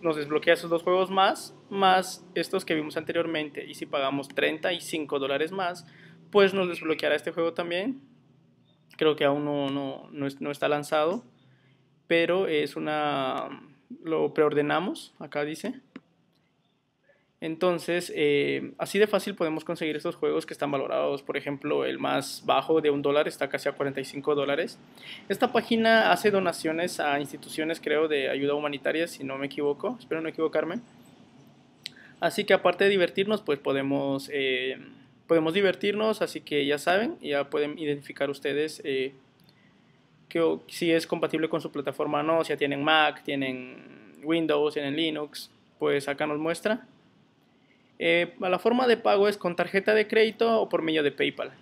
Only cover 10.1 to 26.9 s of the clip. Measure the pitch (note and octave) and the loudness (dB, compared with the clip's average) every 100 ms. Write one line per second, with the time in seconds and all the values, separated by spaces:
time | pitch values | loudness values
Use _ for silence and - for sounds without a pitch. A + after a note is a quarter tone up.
10.1 | D3+ C#3 C#3 D3+ C#3+ D3 D3 D3 D#3 D#3 | -6 -6 -6 -8 -2 0 0 0 0 0
11.1 | G#3 - _ _ _ _ _ _ _ _ | -2 -8 _ _ _ _ _ _ _ _
12.1 | E3+ E3 F3+ F#3+ D3+ D3 D#3+ D#3 D3+ D3+ | 2 4 2 2 0 -2 -4 -4 -2 0
13.1 | C#3 C3 C3+ - C#3 D3 C#3+ _ - E3 | 0 -2 -4 -6 -12 -20 -20 _ -14 -4
14.1 | D#3 D3+ D3 D3+ C#3+ D3 D3 F#3 E4 - | 0 0 2 2 2 0 0 -2 -8 -12
15.1 | _ D3+ D3 D3 D#3+ G3+ B3+ _ - _ | _ -10 -6 -6 -6 -8 -10 _ -20 _
16.1 | _ _ _ _ _ _ _ _ _ _ | _ _ _ _ _ _ _ _ _ _
17.1 | _ _ _ E3 D#3+ F3+ F3 E3 F3 F3 | _ _ _ -8 0 0 0 -2 -4 -4
18.1 | - D3+ C#3+ C#3+ C#3 C3+ - - G3 G#3 | 0 2 2 0 -2 -6 -8 -4 2 2
19.1 | G3+ G3 G3 E3 D#3 - E3+ D#3+ D3+ E3+ | 2 -2 -4 -2 -4 -6 -6 -4 -4 -6
20.1 | E3 D3+ D3+ D#3+ D3+ D3 C#3 C3 C3 D3 | -4 -2 -2 -4 -6 -4 -2 -2 -2 -2
21.1 | C#3 - D3 C#3 C#3 D3 D3 C3 C3+ C3+ | -4 -6 -8 -6 -8 -2 -2 -2 -2 -2
22.1 | C#3 C#3 - - C3 C#3 D#3+ D3+ C#3+ D3 | -2 -4 -10 0 2 4 2 4 2 2
23.1 | D3 D#3+ - C#3+ C#3 - C3+ C#3+ C3+ C3+ | 2 0 -2 -4 -2 -4 -2 -4 -4 -8
24.1 | C#3+ C#3 D3 C#3 C#3 F3 - - - - | -6 -2 0 0 0 -2 -8 -20 -20 -18
25.1 | - - G3 B3 B3 - A3+ A3+ A3+ A3 | -18 -6 0 2 2 2 2 6 8 8
26.1 | F3 G#3+ G3 F#3 D#3+ D#3+ D#3+ F3 | 6 4 2 0 -2 -2 -2 -4